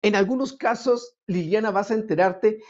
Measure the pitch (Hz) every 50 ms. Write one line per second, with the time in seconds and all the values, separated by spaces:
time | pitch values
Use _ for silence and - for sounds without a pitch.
0 | - 208 208 196 196 185 262 254 269 262 - - - 240 233 233 - 262 240 240
1 | - - _ _ _ - 175 180 165 156 190 214 214 220 190 196 208 208 226 214
2 | 214 220 - 170 185 190 185 185 - 214 214 220 -